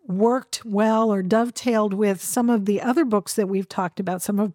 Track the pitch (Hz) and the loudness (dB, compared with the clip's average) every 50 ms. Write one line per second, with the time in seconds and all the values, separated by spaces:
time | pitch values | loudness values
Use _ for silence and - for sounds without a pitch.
0 | - 240 180 196 220 233 247 262 247 - - - - 226 202 202 220 220 220 220 | -8 -6 -2 2 2 2 2 0 -2 -6 -12 -12 -8 -4 0 2 2 2 4 2
1 | 226 220 208 196 185 180 214 226 233 240 - - - 247 226 214 214 208 196 196 | 2 2 2 0 0 2 2 2 2 0 -4 -4 -2 0 0 2 2 0 0 0
2 | 214 202 196 175 - - - 247 240 233 240 214 196 202 202 196 - 240 254 330 | 0 0 0 -2 -4 -4 -2 0 2 2 2 2 2 0 -2 0 0 0 2 2
3 | 320 247 214 202 - - - 226 202 185 196 190 185 - - - 185 170 - - | 2 2 0 0 -2 -2 -2 -2 -2 0 -2 -2 -4 -4 -4 -4 -4 -4 -4 -6
4 | 190 180 185 180 - - 202 202 214 202 - | -4 -4 -4 -4 -4 -2 -2 0 -2 -2 -4